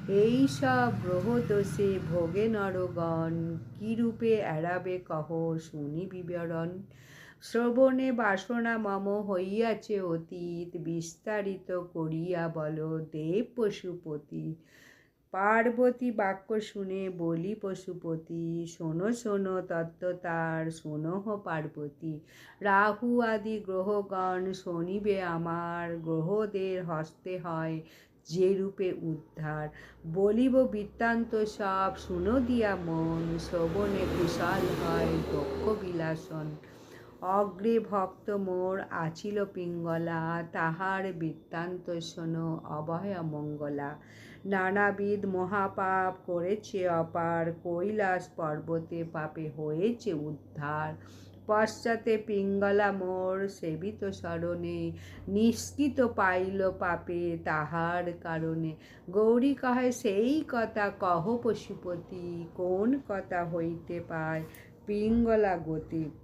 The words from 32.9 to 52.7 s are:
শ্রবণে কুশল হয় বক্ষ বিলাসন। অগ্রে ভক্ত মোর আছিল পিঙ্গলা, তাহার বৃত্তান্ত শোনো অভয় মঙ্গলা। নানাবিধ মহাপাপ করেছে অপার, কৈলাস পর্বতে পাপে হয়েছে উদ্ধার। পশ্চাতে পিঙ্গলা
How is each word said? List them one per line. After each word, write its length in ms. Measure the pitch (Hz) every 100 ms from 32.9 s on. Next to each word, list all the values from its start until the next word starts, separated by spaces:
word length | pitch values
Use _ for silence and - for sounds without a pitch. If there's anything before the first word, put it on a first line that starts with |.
| 165 165 165 165 165
শ্রবণে 680 | - 175 165 185 208 196 - -
কুশল 480 | 170 - 175 190 180 165
হয় 220 | 170 165 170 165 160
বক্ষ 520 | - 139 135 214 208
বিলাসন। 680 | 190 175 160 160 - 160 156 151 - - - - - -
অগ্রে 600 | 180 196 202 180 220 233
ভক্ত 500 | 208 202 185 - -
মোর 500 | 202 190 180 185 190 -
আছিল 540 | - 160 160 208 208
পিঙ্গলা, 1000 | 196 185 175 170 170 165 170 165 165 170 165
তাহার 600 | - 165 160 190 190 190
বৃত্তান্ত 840 | 170 160 147 - 170 175 180 175 170
শোনো 600 | 165 - 165 165 165 160
অভয় 580 | - 151 156 165 202 185
মঙ্গলা। 760 | 165 147 151 151 147 143 143 151 - - - - 190
নানাবিধ 800 | 196 185 202 202 202 202 208 202
মহাপাপ 880 | 185 180 208 196 196 190 190 185 185 -
করেছে 600 | 175 175 214 - 196 180
অপার, 640 | 165 165 175 165 170 165
কৈলাস 760 | 165 175 175 196 214 196 180 - -
পর্বতে 680 | 160 151 160 165 165 170 165
পাপে 380 | 165 156 165 156 143
হয়েছে 560 | 151 156 208 233 214
উদ্ধার। 840 | 156 151 147 - - 143 151 156 156 - - - - -
পশ্চাতে 720 | 214 220 - 233 226 233 214
পিঙ্গলা 720 | 214 202 196 196 202